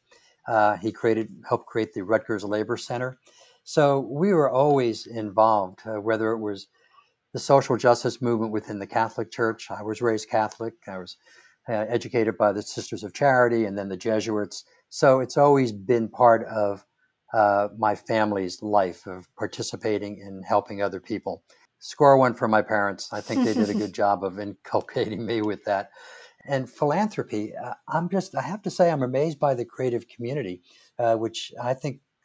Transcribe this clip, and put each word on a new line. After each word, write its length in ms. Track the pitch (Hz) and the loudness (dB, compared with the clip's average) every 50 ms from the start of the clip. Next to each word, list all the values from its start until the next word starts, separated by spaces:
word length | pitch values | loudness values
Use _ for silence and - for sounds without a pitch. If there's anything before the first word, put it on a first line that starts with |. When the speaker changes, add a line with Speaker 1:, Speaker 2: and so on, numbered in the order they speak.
| _ _ _ _ _ _ _ _ _ | _ _ _ _ _ _ _ _ _
Speaker 1:
Uh, 280 | - 117 110 107 104 104 | 0 2 4 4 4 2
he 140 | 90 101 110 | 0 -2 -6
created, 380 | 104 - - 113 110 110 110 - - - - | -4 0 0 2 2 2 -2 -4 -10 -16 -4
helped 200 | - 123 117 - | -2 -2 -2 -2
create 260 | - - 117 110 - - | -4 -6 -4 -4 -4 -6
the 80 | 107 | -8
Rutgers 420 | 92 98 110 107 - - 110 98 104 | -2 0 0 0 0 -2 -6 -6 -4
Labor 340 | 101 104 107 107 104 113 | -4 -4 -2 -2 -4 -6
Center. 420 | 110 - - 127 120 127 131 127 - _ _ _ _ _ _ _ _ _ | -6 -6 -6 -6 -6 -6 -8 -8 -12 _ _ _ _ _ _ _ _ _
So 360 | - - 160 165 180 139 139 | -2 2 4 4 4 4 2
we 340 | 127 - 139 143 185 208 190 | -2 -4 -2 0 2 2 4
were 160 | 160 143 123 | 4 4 4
always 560 | 123 127 143 147 143 135 123 117 107 - - | 4 4 4 4 4 4 2 2 0 -4 -8
involved, 760 | - - 113 107 104 92 110 110 113 110 104 95 92 98 - - | -10 -8 -6 -6 -2 2 4 6 6 4 4 0 -2 -6 -12 -10
uh, 160 | 110 110 104 | -8 -8 -4
whether 300 | 101 113 110 110 110 110 | -2 -2 0 0 0 0
it 80 | 113 113 | -2 -2
was 280 | 107 104 101 98 - - _ _ _ _ _ _ _ _ _ _ _ _ - | -4 -6 -6 -8 -12 -16 _ _ _ _ _ _ _ _ _ _ _ _ -12
the 60 | 120 | -6
social 380 | - - 139 139 131 - 127 | 2 4 4 4 4 2 0
justice 460 | 110 - 123 120 - - 123 - - 127 | 2 4 4 4 4 2 -4 -4 -2 -2
movement 280 | 120 117 110 110 110 | -2 0 0 -2 -4
within 280 | 110 104 - - 104 98 | -4 -6 -6 -6 -8 -10
the 80 | 98 | -8
Catholic 420 | 95 - 117 113 113 - 120 107 - | -4 -2 -2 -2 -2 -4 -8 -8 -8
Church. 400 | - - 117 113 110 - - - | -4 -2 -2 -2 -2 -4 -10 -12
I 140 | 98 101 104 | -12 -8 -8
was 180 | 110 107 104 | -8 -4 -2
raised 280 | 120 117 110 104 - - | 0 0 0 -2 -2 -2
Catholic. 440 | - 110 107 107 - - 117 117 - _ _ | 0 0 0 0 -4 -8 -10 -10 -10 _ _
I 100 | 104 95 | -12 -12
was, 200 | 92 90 - - _ _ _ _ _ _ _ _ _ _ - | -12 -12 -14 -18 _ _ _ _ _ _ _ _ _ _ -4
uh, 160 | 117 107 110 | -4 -4 -2
educated 500 | - 123 117 - 110 - 120 110 113 95 | -2 -2 -4 -4 -2 0 0 0 0 2
by 160 | - 110 104 95 | 2 2 2 2
the 100 | 104 101 | 0 -4
Sisters 400 | - - 117 107 - 117 92 107 | -8 -10 -10 -10 -8 -10 -10 -10
of 100 | 95 - | -12 -4
Charity 520 | - 143 139 131 123 123 117 117 113 110 | 0 2 4 4 6 4 4 4 2 0
and 120 | 98 98 | -2 -2
then 120 | 101 98 98 | -6 -6 -6
the 80 | 95 | -8
Jesuits. 680 | 92 - 113 110 110 98 110 107 104 104 - - - - _ _ _ _ _ | -6 -2 -2 -2 0 0 -2 -2 -4 -4 -6 -8 -14 -18 _ _ _ _ _
So 300 | - - 156 139 131 131 | -2 4 6 6 6 6
it's 180 | 127 - - | 4 0 2
always 340 | 147 143 147 143 135 131 117 | 4 6 6 6 6 4 2
been 380 | 104 101 95 113 123 117 113 107 | -2 -4 0 2 2 2 2 0
part 340 | - - 127 120 113 110 110 | 2 6 6 8 8 6 4
of, 380 | - 113 110 104 101 101 95 - _ _ _ _ _ _ _ _ _ - | -2 -2 -2 0 -2 -2 -4 -10 _ _ _ _ _ _ _ _ _ 2
uh, 360 | 110 104 101 101 101 101 104 104 | 4 4 6 4 4 2 0 -2
my 180 | 113 113 104 101 | -2 0 0 0
family's 680 | - - - 117 110 107 107 104 98 95 90 - - 110 | -2 -2 -2 0 2 2 2 0 -2 -2 -4 -6 -8 -4
life 420 | 107 104 101 95 90 - - - | 0 2 2 2 2 -2 -8 -12
of 220 | 101 92 92 87 _ _ | -14 -14 -14 -16 _ _
participating 840 | - 107 95 - - - - - - - 110 104 98 104 101 104 98 98 | -8 -8 -8 -6 -8 -8 -8 -8 -6 -4 -2 -2 -2 -4 -6 -10 -12 -14
and 180 | 98 98 95 92 | -14 -14 -14 -4
helping 380 | - 107 104 101 - 104 98 | 0 0 0 0 -2 -4 -4
other 180 | 101 95 92 90 | -4 -4 -4 -8
people. 440 | - - 110 98 - 98 85 - _ _ _ _ _ _ _ | -8 -8 -8 -6 -6 -8 -10 -10 _ _ _ _ _ _ _
Score 400 | _ - - - - 151 139 139 | _ -20 -14 -2 4 6 6 8
one 160 | 135 131 123 117 | 6 6 2 2
for 140 | - 127 | 0 0
my 160 | 110 110 107 - | 2 2 2 2
parents. 500 | - 110 104 101 101 95 - - - 107 | 2 0 0 0 0 -2 -6 -10 -12 -12
I 80 | 104 | -10
think 240 | - - 123 269 247 | -8 -4 -2 0 0
they 80 | 113 107 | 2 2
did 160 | 120 107 101 | 2 0 0
a 60 | 104 | 0
good 180 | 101 107 95 - | -2 -4 -4 -2
Speaker 2:
<laughs> 100 | - 104 | 0 2
Speaker 1:
job 200 | 101 101 92 98 | 2 2 0 -2
of 160 | 95 90 101 | -4 -6 -8
inculcating 840 | 104 101 98 - - - - 101 - - - 127 107 110 107 - 117 | -10 -10 -12 -14 -8 -4 -4 -4 -4 -4 -4 -4 -4 -2 -4 -6 -4
me 200 | 104 117 110 107 | -4 -2 -2 -2
with 200 | 107 98 92 - | -2 -4 -4 -4
that. 260 | 104 101 98 101 - _ - - - - - - - _ _ - | -4 -2 -2 -4 -6 _ -20 -20 -20 -20 -20 -20 -20 _ _ -8
And 200 | - 139 131 127 | -4 -4 -4 -4
philanthropy, 840 | 123 - - 151 147 151 185 214 214 - 147 117 - 110 104 104 117 - | -6 -6 -2 -2 0 2 0 0 -2 -2 -6 -6 -6 -6 -6 -6 -8 -10
uh, 180 | - 117 123 - - _ | -12 -12 -12 -12 -14 _
I'm 220 | - - 160 175 170 | -6 -4 -4 -2 -2
just, 260 | 196 190 180 - - | -2 -4 -4 -4 -6
I 60 | 135 | -8
have 220 | 127 147 190 220 - | -6 -6 -8 -8 -8
to 80 | 180 | -4
say, 180 | - - 180 170 | 0 2 2 2
I'm 140 | 160 139 131 | 2 2 -2
amazed 360 | 123 127 135 151 165 147 - | -2 0 0 0 -2 -2 0
by 140 | 151 143 135 | 0 0 0
the 100 | 120 117 | 0 -4
creative 440 | - - - 131 127 120 113 - - | -8 -6 -4 -2 -2 -2 -4 -6 -10
community, 540 | - - 117 120 139 151 117 92 90 90 _ _ _ _ _ _ _ | -12 -10 -8 -6 -6 -6 -6 -8 -10 -12 _ _ _ _ _ _ _
uh, 180 | - 120 117 113 | -2 0 2 2
which 380 | 110 113 110 110 - - - - - | 0 0 -4 -6 -8 -12 -12 -12 -8
I 140 | 117 123 127 | -6 -4 -4
think 260 | - - 143 135 - _ _ _ _ | -4 -6 -8 -8 -10 _ _ _ _